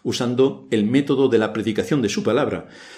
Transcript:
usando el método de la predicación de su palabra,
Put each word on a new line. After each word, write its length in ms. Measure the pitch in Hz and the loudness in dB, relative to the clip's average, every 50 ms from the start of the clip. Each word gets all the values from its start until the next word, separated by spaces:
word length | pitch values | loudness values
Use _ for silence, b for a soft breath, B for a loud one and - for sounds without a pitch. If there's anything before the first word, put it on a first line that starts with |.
| B | B
usando 680 | 120 110 - 127 120 123 123 131 139 - - - - | -6 -4 -2 -2 -2 2 2 2 2 2 -4 -8 -4
el 140 | - 110 104 | -2 0 0
método 440 | 104 123 139 143 - 143 131 139 127 | 2 2 0 2 2 2 2 2 4
de 100 | 117 110 | 4 2
la 140 | 110 107 107 | 2 2 -2
predicación 500 | 117 104 113 104 110 98 - 156 143 120 | -4 -4 -2 -2 -2 -2 0 0 0 0
de 60 | 98 | 0
su 140 | - - 101 | -2 -2 -2
palabra, 460 | 117 107 131 147 110 98 85 - B B B B B B | 0 0 0 0 -2 -4 -6 -8 B B B B B B